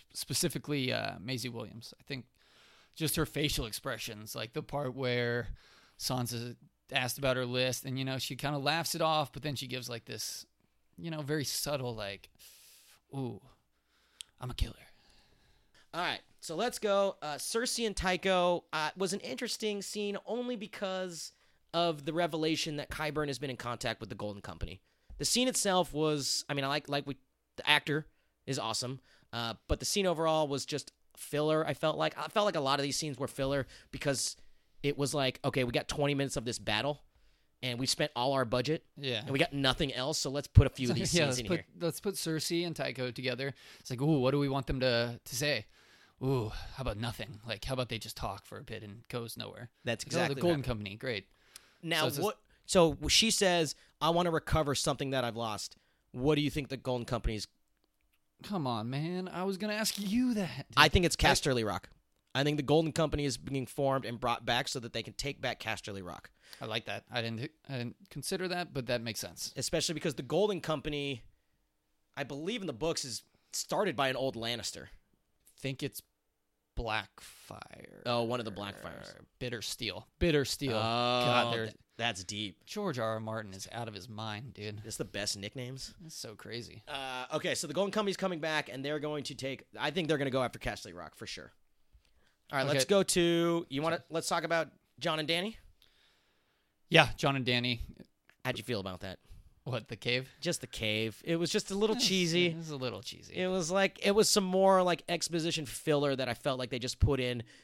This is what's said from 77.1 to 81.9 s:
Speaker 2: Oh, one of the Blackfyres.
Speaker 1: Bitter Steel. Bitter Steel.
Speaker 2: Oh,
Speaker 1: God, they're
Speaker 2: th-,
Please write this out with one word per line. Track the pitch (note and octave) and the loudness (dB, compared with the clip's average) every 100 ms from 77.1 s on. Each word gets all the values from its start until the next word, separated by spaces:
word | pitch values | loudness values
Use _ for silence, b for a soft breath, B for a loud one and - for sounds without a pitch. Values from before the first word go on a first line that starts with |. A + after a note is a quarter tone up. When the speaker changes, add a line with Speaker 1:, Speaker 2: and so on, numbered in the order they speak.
| - - - - - - - - G1+ - | -10 -20 -20 -16 -16 -16 -18 -18 -8 0
Speaker 2:
Oh, | A#2+ | 2
one | A#2 B2 | 2 0
of | |
the | A2 | -4
Blackfyres. | G2+ G2+ G2+ G2 G2 F#2+ - - - | -6 -8 -8 -12 -12 -14 -16 -20 -10
Speaker 1:
Bitter | B2+ A#2 | -6 -6
Steel. | - - A2+ F2+ - - | -6 -4 -4 -4 -8 0
Bitter | E3+ D3 | 4 4
Steel. | C3 - C#3 A2 | 4 0 0 2
Speaker 2:
Oh, | |
Speaker 1:
God, | A2+ A#2 A#2+ B2 B2 A#2+ A#2+ | 2 4 4 4 6 6 4
they're | A#2 A2 | 0 -4
Speaker 2:
th-, | - _ | -8 _